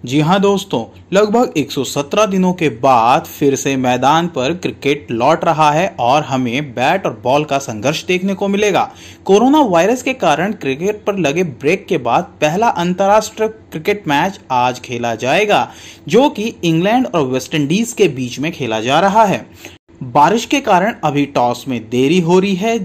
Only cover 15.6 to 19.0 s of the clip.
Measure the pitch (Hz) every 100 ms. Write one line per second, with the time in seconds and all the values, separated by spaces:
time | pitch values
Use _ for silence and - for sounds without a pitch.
15.6 | 113 - - - - 185 285 285 220 -
16.6 | 175 160 190 240 254 175 131 131 - 160
17.6 | 139 190 226 - 185 131 127 120 151 175
18.6 | 120 110 113 147